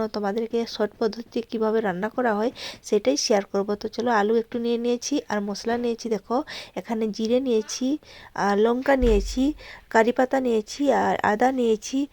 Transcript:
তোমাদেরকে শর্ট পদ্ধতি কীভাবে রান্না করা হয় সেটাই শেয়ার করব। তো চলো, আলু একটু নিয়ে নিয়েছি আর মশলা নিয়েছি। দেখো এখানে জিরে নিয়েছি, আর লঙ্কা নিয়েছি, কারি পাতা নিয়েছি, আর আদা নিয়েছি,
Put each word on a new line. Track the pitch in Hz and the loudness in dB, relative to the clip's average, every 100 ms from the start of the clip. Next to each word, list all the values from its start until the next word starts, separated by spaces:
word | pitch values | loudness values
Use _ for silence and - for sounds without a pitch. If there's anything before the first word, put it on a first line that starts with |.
| 220 | -4
তোমাদেরকে | 214 202 226 226 233 226 | -2 -2 -2 -2 -2 -4
শর্ট | - 208 - | -2 -4 0
পদ্ধতি | 226 226 - 240 | -2 -2 -6 -6
কীভাবে | - 226 220 220 | -4 -2 0 2
রান্না | 214 175 214 | 0 -2 -4
করা | 262 240 | -2 0
হয় | 208 233 - - - | 0 -2 -4 -12 -14
সেটাই | - 208 247 285 | -2 2 2 0
শেয়ার | - 202 | 2 2
করব। | 196 196 202 | 2 -2 -2
তো | 208 214 | -4 -4
চলো, | - 240 | -4 0
আলু | 220 202 226 | 2 4 2
একটু | 220 240 | 0 -4
নিয়ে | 233 233 | -2 -2
নিয়েছি | 240 247 - 285 - | 0 -2 -2 -4 -2
আর | 208 | -4
মশলা | 202 196 226 240 | -4 -4 -2 -2
নিয়েছি। | 240 226 226 | -2 -4 -4
দেখো | 208 - 240 311 - - - | -4 -2 -2 -2 -10 -12 -12
এখানে | - 220 220 | -6 -2 -2
জিরে | 208 220 247 | -2 0 2
নিয়েছি, | 269 220 208 - 254 302 - - - - | 2 0 0 -4 -2 -2 -6 -20 -12 -2
আর | 196 202 | 0 4
লঙ্কা | 226 247 269 269 | 4 2 2 4
নিয়েছি, | 240 208 - 254 277 - - - - | 4 2 0 0 0 -2 -12 -20 0
কারি | 226 226 | 2 4
পাতা | 233 254 269 | 2 2 0
নিয়েছি, | 254 220 214 - 285 | 0 0 -2 -2 2
আর | 202 196 - | 4 2 2
আদা | 202 214 247 | 0 2 2
নিয়েছি, | 262 233 214 - 269 285 | 2 2 0 0 -4 -4